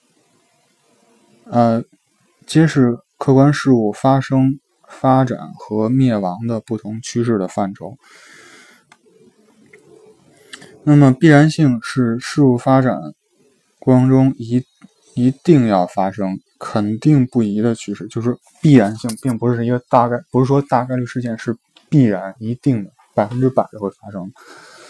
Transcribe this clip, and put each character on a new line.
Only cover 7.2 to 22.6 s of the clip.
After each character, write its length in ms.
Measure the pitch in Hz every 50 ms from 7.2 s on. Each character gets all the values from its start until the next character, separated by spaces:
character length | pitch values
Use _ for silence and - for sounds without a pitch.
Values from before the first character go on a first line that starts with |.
| 117
势 140 | 117 117 104
的 100 | 95 90
范 260 | - - 104 95 98
畴。 240 | - 85 90 113 - _ _ - - - - - - - - - - - _ _ _ _ _ _ _ _ _ _ _ _ _ _ _ _ _ _ _ _ _ _ _ _ _ - - _ _ _ _ _ _ _ _ _ _ - - - - - _ _
那 100 | 151 147
么 180 | 147 147 135 127
必 140 | - -
然 240 | 165 151 143 151 156
性 300 | 156 - 160 139 123 113 -
是 340 | - - 131 123 117 113 120
事 240 | - - - 151 147
物 120 | 135 123
发 240 | 120 - 139 131 135
展 200 | 131 131 101 73 82 78 - _ _ _ _ _ _ _ _ _ _ _ _ _
过 160 | - 135 127
程 120 | 127 127 131
中 240 | 131 131 135 135 131 -
一， 260 | 120 113 120 123 127 - _ _ - _ _ _ _ _ _
一 160 | - 123 127 131 - _
定 240 | - 175 143 120
要 220 | 113 101 95 90 87
发 240 | - - 95 98 98
生、 260 | - 98 95 95 98 - _ _ _
肯 400 | - - - 113 104 104 110 110
定 260 | - 151 151 143 127
不 160 | 123 - 127 113
移 180 | 104 101 107
的 140 | 107 120 117
趋 180 | 113 - - 101
势， 140 | - -
就 160 | 107 - 120 113
是 140 | 120 120 - _ _ _ _ -
必 120 | 156 147
然 200 | 127 104 101 110
性， 160 | 110 - 120 110 -
并 160 | - 135 120
不 160 | 110 - 120 123
是 140 | 117 117
一 40 | 117
个 120 | 123 123 - _
大 180 | - 131 120 120
概， 140 | 120 120 - _
不 80 | - 123
是 80 | 131
说 160 | 127 139 143 139
大 220 | - - 123 123
概 100 | 127 127
率 100 | 127 123
事 160 | 117 - 127
件 160 | 120 120 113
是 200 | 113 - - 120 - _ _ _ _ _ _
必 160 | - 151 131
然、 280 | 110 101 90 95 95 95 -
一 160 | 110 110 120
定 300 | 123